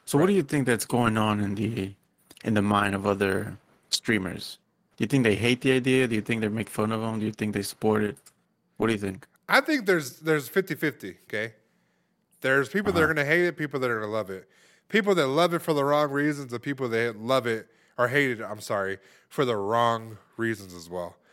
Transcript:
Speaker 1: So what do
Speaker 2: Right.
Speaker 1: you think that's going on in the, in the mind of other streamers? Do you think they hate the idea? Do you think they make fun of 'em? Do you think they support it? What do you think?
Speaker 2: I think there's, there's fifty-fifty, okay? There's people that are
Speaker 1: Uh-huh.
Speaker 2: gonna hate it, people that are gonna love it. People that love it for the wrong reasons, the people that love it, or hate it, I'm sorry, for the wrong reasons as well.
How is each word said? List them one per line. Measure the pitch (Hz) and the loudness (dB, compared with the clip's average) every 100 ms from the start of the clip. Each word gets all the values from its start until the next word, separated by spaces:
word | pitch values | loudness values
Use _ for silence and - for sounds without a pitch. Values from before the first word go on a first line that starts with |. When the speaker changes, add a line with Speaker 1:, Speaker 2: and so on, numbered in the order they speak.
| - | 0
Speaker 1:
So | 143 | 2
what | 185 | 4
do | |
Speaker 2:
Right. | 196 | 2
Speaker 1:
you | |
think | 139 147 | 2 0
that's | 127 110 - | 2 0 0
going | 120 117 110 | 2 2 2
on | 107 104 | 2 0
in | 101 101 | -2 -2
the, | 104 110 95 - _ _ _ - | -4 -4 -6 -10 _ _ _ -8
in | - | 0
the | 104 | 2
mind | 101 101 101 | 4 2 2
of | 98 98 | 0 0
other | 98 95 95 98 95 _ _ - | 2 2 0 -4 -12 _ _ -6
streamers? | - - 107 90 104 - - _ _ _ - | -4 0 0 0 -8 -12 -18 _ _ _ -6
Do | |
you | 110 | 0
think | 139 | 2
they | 113 95 | 4 4
hate | 120 123 | 2 2
the | 135 | 2
idea? | 131 127 131 123 | 2 4 2 2
Do | |
you | 107 | 0
think | 113 113 | -2 -2
they | 107 | 0
make | 110 104 | -2 -4
fun | - 107 | -2 -2
of | 113 | 0
'em? | 113 110 | -2 -2
Do | 110 | -4
you | |
think | - 107 | -2 -2
they | 101 | -2
support | 101 - 110 107 | -6 -2 0 2
it? | 104 - - _ _ _ _ - | 0 -6 -20 _ _ _ _ -2
What | 110 | 0
do | |
you | 104 | 0
think? | 98 92 - _ - | -4 -8 -18 _ 2
Speaker 2:
I | 269 | 2
think | 285 294 196 | 2 -2 2
there's, | 170 131 - | 0 0 -6
there's | 160 151 127 | 0 0 0
fifty-fifty, | 190 185 147 151 - 95 92 | -4 -4 -4 -4 -4 -14 -16
okay? | - 104 113 _ _ _ _ _ _ _ _ _ | -8 -6 -6 _ _ _ _ _ _ _ _ _
There's | 131 135 135 | 2 2 2
people | 202 202 | -2 0
that | 170 | 2
are | |
Speaker 1:
Uh-huh. | 156 | 2
Speaker 2:
gonna | 156 143 | 2 2
hate | 170 175 | 2 2
it, | 160 | -2
people | 147 139 | -6 -2
that | 127 | -2
are | 113 | -2
gonna | 107 | -2
love | 110 95 | -4 -4
it. | 95 - _ _ _ - | -10 -14 _ _ _ 0
People | 220 202 | 0 2
that | 180 135 | 2 2
love | 147 175 | 4 2
it | 170 | 2
for | - | 0
the | 147 139 | 0 2
wrong | 147 147 | 2 2
reasons, | 139 147 143 127 | 0 0 -2 -8
the | 117 | -8
people | 143 135 123 | -6 -4 -2
that | 113 117 107 | 0 0 -4
love | 113 131 117 | 0 0 0
it, | 110 - _ _ - | -4 -8 _ _ -2
or | 120 | 0
hate | 143 135 | 2 0
it, | 110 | -2
I'm | 101 107 | -8 -12
sorry, | - 104 95 98 - - _ | -4 -4 -2 -6 -12 -20 _
for | - 127 | -2 0
the | 107 | 0
wrong | 98 117 117 113 113 107 _ - | 0 2 2 0 -6 -18 _ -4
reasons | 113 101 92 | -4 -4 -10
as | 87 82 | -16 -10
well. | 87 87 - _ | -10 -10 -14 _